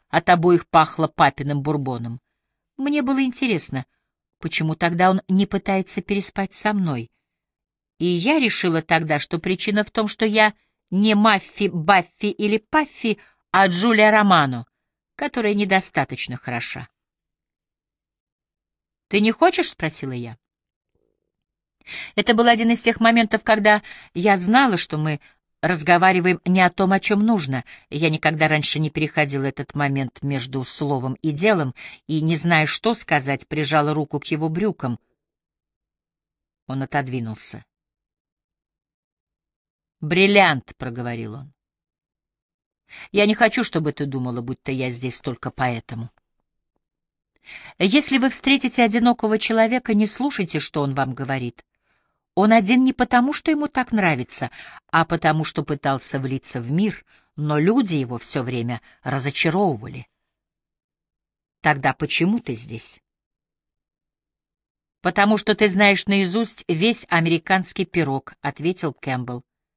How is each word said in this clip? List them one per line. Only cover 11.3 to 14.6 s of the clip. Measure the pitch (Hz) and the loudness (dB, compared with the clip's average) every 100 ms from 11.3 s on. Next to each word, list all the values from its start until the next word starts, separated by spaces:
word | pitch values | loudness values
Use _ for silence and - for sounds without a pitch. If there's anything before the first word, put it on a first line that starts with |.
| 196 - - 202 | 2 -2 -4 -2
Баффи | 175 156 196 170 - 208 | -2 2 2 2 -6 -6
или | - 208 214 | -2 -2 -2
Паффи, | - 311 294 - 233 202 _ _ _ | 0 -2 -2 -4 -4 -4 _ _ _
а | 185 196 | 2 4
Джулия | 175 226 220 214 | 2 2 6 6
Романо, | 214 202 175 139 123 | 6 6 4 2 -2